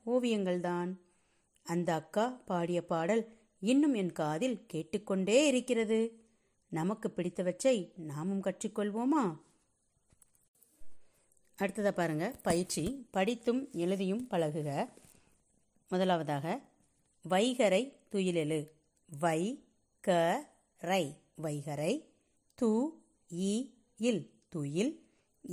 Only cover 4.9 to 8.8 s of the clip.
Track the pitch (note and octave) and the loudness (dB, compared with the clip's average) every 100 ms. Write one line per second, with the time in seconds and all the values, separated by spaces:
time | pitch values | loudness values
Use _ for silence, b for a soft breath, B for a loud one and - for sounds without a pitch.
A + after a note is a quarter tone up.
4.9 | G3+ G3+ F#3+ F#3+ A#3+ D4+ B3+ B3 A3+ G#3+ | -6 -2 -2 4 6 6 4 2 0 2
5.9 | A3 A3+ A3+ _ _ _ _ - E3 E3+ | 2 0 -4 _ _ _ _ -8 -2 -2
6.9 | G#3+ A3 - F3 E3+ F3+ F3+ C4 A#3+ E3+ | -2 -4 -4 -4 -2 -4 0 2 2 -2
7.9 | - D#3 D3 F3+ G3 F#3+ F#3 G#3 G3 | -10 -10 -6 -4 -2 -2 -4 -6 -4